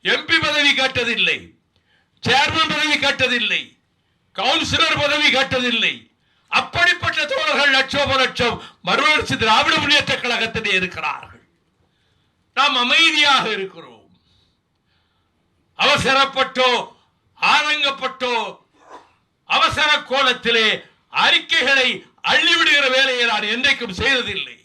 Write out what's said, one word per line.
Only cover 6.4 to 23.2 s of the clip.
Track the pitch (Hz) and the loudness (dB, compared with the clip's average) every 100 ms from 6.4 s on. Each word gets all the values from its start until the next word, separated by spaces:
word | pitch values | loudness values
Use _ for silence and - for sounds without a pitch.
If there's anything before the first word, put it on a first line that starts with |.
| _ | _
அப்படிப்பட்ட | 254 262 - 349 349 320 311 294 | -4 -2 0 0 0 -4 -4 -4
தோழர்கள் | 269 311 277 285 269 | -2 -2 0 2 2
லட்சோப | 269 285 269 269 | 0 -2 0 0
லட்சம் | 254 254 240 185 - _ 175 | 0 0 -2 -4 -12 _ -4
மறுமலர்ச்சி | 190 294 302 - 269 | 0 2 0 -2 -2
திராவிட | 220 226 302 320 | 2 2 2 0
முன்னேற்ற | 294 294 269 254 | 2 0 0 -4
கழகத்திலே | 247 226 226 226 208 190 | -4 -4 -4 -4 -2 -2
இருக்கிறார்கள். | 185 175 151 139 - - _ _ _ _ _ _ _ _ _ _ _ - | -2 -8 -8 -10 -14 -20 _ _ _ _ _ _ _ _ _ _ _ 0
நாம் | 285 254 240 | 0 2 2
அமைதியாக | 302 330 302 294 262 220 202 | 4 4 4 4 2 0 -6
இருக்கிறோம். | 190 165 127 113 98 _ _ _ _ _ _ _ _ _ _ _ _ _ _ _ _ - | -8 -12 -20 -20 _ _ _ _ _ _ _ _ _ _ _ _ _ _ _ _ _ -2
அவசரப்பட்டோ, | 240 277 233 269 269 269 254 254 254 233 - _ _ _ _ _ | 2 2 2 2 2 0 -2 2 2 2 -4 _ _ _ _ _
ஆதங்கப்பட்டோ, | 180 285 302 294 285 269 254 - 247 233 185 - _ _ - - _ _ _ _ _ | 0 2 2 -2 -2 -2 -8 -6 -4 -2 -6 -12 _ _ -20 -20 _ _ _ _ _
அவசர | 233 302 - 302 294 - | 0 0 2 2 0 0
கோலத்திலே | 254 262 247 233 233 220 180 - _ _ - | 0 0 0 0 2 2 -2 -8 _ _ 0
அறிக்கைகளை | 247 330 330 330 285 269 254 208 - _ - | 2 2 0 -2 2 2 2 -2 -10 _ -2
அள்ளிவிடுகிற | 302 330 339 311 285 269 262 | 0 2 2 4 4 2 2
வேலையை | 269 247 | 2 0